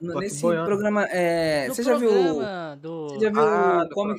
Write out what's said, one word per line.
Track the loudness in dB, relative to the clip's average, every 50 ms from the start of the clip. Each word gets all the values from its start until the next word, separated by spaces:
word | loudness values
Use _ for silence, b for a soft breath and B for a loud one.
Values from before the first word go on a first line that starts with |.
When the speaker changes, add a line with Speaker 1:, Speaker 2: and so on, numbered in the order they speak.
Speaker 1:
No, | -10 -6
Speaker 2:
Tô | -4 -4
aqui | -4 -4
Speaker 1:
nesse | -6 -2
Speaker 2:
boiando. | 0 0 0 2 0
Speaker 1:
programa, | 0 0 0 0 0 0 0 0 0
é, | 0 0 0 2 2 2 2 2 0 0 -2 -2
Speaker 3:
No | -4
Speaker 1:
você | -2
já | 0 2 2
viu, | 2 4 4
Speaker 3:
programa | 4 4 4 2 0 0 -4 -4 -6 -8 -8 -10 -12 -12
do | -12 -10 -10 -8 -8 -8
Speaker 1:
você | -2 0
já | 0 0
viu | 2 2
Speaker 2:
Ah, | 2 4 4 2 2 2 2 2 0
do | 0 -2
Speaker 1:
como | -4 -2 -2
que |
o | -4